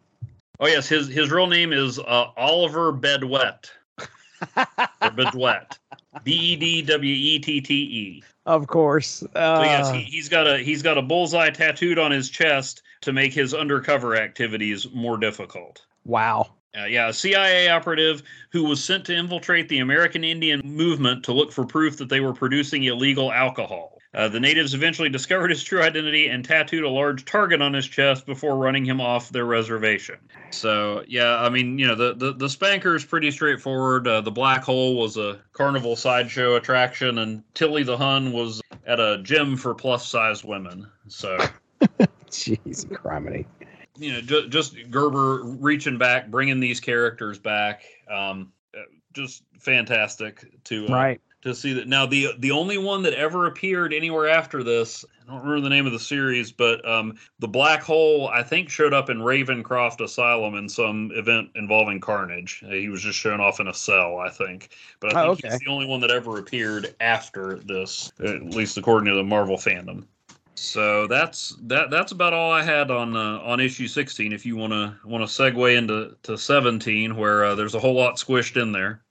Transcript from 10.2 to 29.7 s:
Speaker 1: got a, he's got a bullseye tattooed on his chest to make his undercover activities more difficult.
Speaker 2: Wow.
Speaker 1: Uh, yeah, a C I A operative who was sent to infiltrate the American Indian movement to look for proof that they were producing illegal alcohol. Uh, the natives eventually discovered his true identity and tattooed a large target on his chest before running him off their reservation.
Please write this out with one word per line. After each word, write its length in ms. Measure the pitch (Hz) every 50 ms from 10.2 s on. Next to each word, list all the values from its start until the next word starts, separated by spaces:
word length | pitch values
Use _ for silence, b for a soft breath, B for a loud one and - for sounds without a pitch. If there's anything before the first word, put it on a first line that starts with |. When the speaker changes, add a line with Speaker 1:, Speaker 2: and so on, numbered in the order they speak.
| 147 -
Speaker 1:
got 200 | 175 165 156 151
a, 100 | 139 135
he's 240 | 120 147 156 147
got 160 | 143 165 151 143
a 40 |
bullseye 480 | 127 131 160 175 180 147 165 170 160 156
tattooed 480 | 151 - 165 156 147 - 175 175 170 165
on 120 | 160 147
his 180 | 143 135 131 131
chest 520 | - - 165 156 143 135 135 - - - b b b b
to 100 | b 143
make 200 | 131 135 135 135
his 220 | 131 147 135 120 139
undercover 640 | 151 151 143 139 135 - 147 147 131 123 117 110
activities 720 | 110 110 101 - - 120 110 107 107 107 104 104 98 98 -
more 260 | 127 123 117 117 113 107
difficult. 680 | 113 107 101 - 95 90 - 92 87 - - - _ _ _ _ -
Speaker 2:
Wow. 440 | 117 117 110 110 113 110 110 - - _ _ _ _ - 107
Speaker 1:
Uh, 60 | 101
yeah, 240 | 104 120 120 117 113
a 40 |
C 220 | 110 - - 196 196
I 140 | 196 190 190
A 200 | 185 180 180 175
operative 540 | 170 165 165 170 160 156 160 160 156 147 - B B B B B
who 140 | - 170 156
was 180 | 151 147 135
sent 220 | - - 190 190 147
to 80 | - 175
infiltrate 540 | 170 175 175 180 165 - - 175 165 160 165
the 120 | 156 131
American 440 | 127 131 139 160 170 165 - 170 160
Indian 380 | 160 165 165 160 156 147 139 135
movement 580 | 139 151 151 165 170 160 143 135 123 127 127 -
to 80 | 127
look 200 | 120 139 151 147
for 120 | - - 123
proof 340 | 131 - 156 156 151 139 -
that 100 | 139 123
they 120 | 139 135
were 120 | 135 131
producing 520 | 123 - 131 127 139 147 139 139 156 143 135
illegal 460 | 127 123 123 135 139 135 139 131 127
alcohol. 640 | 113 123 131 127 127 127 101 92 95 87 82 - - - b b
Uh, 160 | - 110 107 110
the 120 | 101 117
natives 340 | 131 143 156 160 156 131 139
eventually 340 | 135 160 165 160 - 165 147
discovered 420 | 135 131 - - 185 190 170 180
his 120 | 160 135
true 180 | - - 190 180
identity 440 | 160 165 156 156 156 151 151 151 151
and 180 | 127 123 123 123
tattooed 380 | - 160 156 151 - 165 165
a 60 | 156 139
large 360 | 131 135 143 143 139 131 -
target 380 | - - 208 208 175 170 147
on 100 | 143 143
his 140 | 139 139 135
chest 400 | 135 - - 139 139 131 135 -
before 300 | 143 135 139 - 147 135
running 280 | 135 131 131 135 139 127
him 160 | 131 131 131
off 280 | 123 120 123 120 120 -
their 160 | - 123 120
reservation. 720 | 117 117 113 110 113